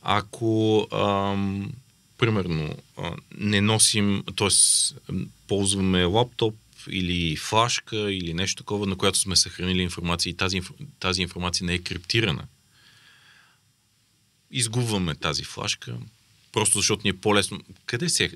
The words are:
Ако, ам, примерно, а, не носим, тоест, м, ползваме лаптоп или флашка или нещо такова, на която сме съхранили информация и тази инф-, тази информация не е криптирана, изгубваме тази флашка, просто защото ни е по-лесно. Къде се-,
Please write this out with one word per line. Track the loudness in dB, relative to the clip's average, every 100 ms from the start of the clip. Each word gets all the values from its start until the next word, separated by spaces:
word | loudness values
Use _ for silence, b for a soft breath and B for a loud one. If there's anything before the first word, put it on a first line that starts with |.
Ако, | 2 0 0 -4 0 2 4 4 2
ам, | 0 2 2 0 0 -2 -2 -6 -10 -18 _ _ _
примерно, | 2 2 0 -2 -4 -8 -14 -10
а, | -10 -10 -16 -6
не | 0 2
носим, | 4 4 4 4 2 0 -4 0
тоест, | 2 4 4 4 2 -2 -8
м, | -6 -6 -12 _
ползваме | 0 2 2 2 4
лаптоп | 4 4 0 0 -4 -4 _ -20 -10
или | -4 -2 0 0 -2
флашка | 0 2 2 0 -4 -4 -2
или | -4 -4
нещо | -4 -4 -6
такова, | -4 -2 -2
на | 2
която | 2 2
сме | 0 2
съхранили | 0 -2 -2 0
информация | 0 -2 -2 -2 -2
и | -2
тази | -2 -2
инф-, | -6 -14 -18 -6
тази | -2 0
информация | -2 -2 -4 -2 -2
не |
е | -4
криптирана, | -4 -10 -2 0 0 -2 -8 _ _ b b b b b b b b b _ _ _ _ _ _ _ _ _
изгубваме | -4 -2 0 0 0 0 -2
тази | -2 -2
флашка, | -6 -8 -6 -6 -8 -12 -12 _ _ _ _
просто | 0 2 2
защото | 2 2
ни | 0
е | 0
по-лесно. | 4 4 2 -4 -14 -20 -8
Къде | -4 -2
се-, | 0 0